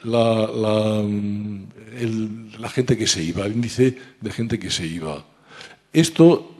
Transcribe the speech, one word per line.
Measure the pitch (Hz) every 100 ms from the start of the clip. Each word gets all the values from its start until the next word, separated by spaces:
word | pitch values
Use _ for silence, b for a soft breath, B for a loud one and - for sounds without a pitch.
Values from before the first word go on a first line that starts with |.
la, | 117 117 113 110 110
la, | 117 110 107 107 107
mm, | 104 104 104 104 104 101 95 - 110 120
el, | 117 110 110 110 110 107
la | 117
gente | - 127 113
que | 107
se | 92
iba, | 80 87 101
el |
índice | 113 120 - 127 127 B B
de | 107
gente | - 117 113
que | 92
se | - 82
iba. | 85 78 71 - B B B B B _
Esto, | 156 160 - 170 165 -